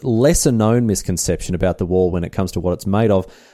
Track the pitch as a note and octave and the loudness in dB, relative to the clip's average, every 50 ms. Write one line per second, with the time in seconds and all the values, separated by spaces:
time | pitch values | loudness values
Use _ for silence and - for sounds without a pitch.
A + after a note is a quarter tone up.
0 | - C3 A2+ A2 B2 D3 - - - D3+ B2 A2+ G#2+ G#2+ A#2 B2 A#2+ A2 G2 - | -4 -2 0 2 4 4 2 2 2 2 2 2 2 2 2 2 2 0 0 -2
1 | - - F#2 E2 - - F2 - - - F2+ E2 F#2+ F#2 F2 - F#2+ E2+ F2+ F#2 | -2 -4 -4 -4 -2 -2 -4 -4 -4 -6 -4 -2 0 -2 -2 -2 -2 -2 2 2
2 | F#2 F2+ E2+ F2 E2+ F2 - - F#2+ F2+ - F#2 D#2+ F2+ F2 - - G2 G2 G#2 | 2 2 0 -2 -6 -6 -4 -4 -4 -4 -4 -4 -2 -2 -4 -4 -2 -2 0 2
3 | A2+ A2 G2+ F#2+ F#2 - - - - - | 2 4 2 2 0 -2 -12 -20 -20 -20